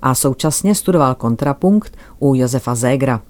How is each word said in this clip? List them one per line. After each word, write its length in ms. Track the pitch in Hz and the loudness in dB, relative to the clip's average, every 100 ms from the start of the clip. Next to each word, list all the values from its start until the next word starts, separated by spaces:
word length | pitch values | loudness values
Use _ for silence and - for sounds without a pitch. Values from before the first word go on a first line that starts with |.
a 140 | 131 123 | -2 0
současně 600 | 139 131 156 - 196 202 | 0 0 -2 -2 0 0
studoval 400 | - 175 135 127 | 0 2 2 0
kontrapunkt 840 | 117 117 139 139 180 208 - - - - | -2 -2 -2 0 2 2 0 -12 -20 -4
u 160 | 143 131 | 0 2
Josefa 400 | 127 127 123 120 | 0 -2 -2 -2
Zégra. 460 | 123 135 135 117 - | 0 0 0 -2 -6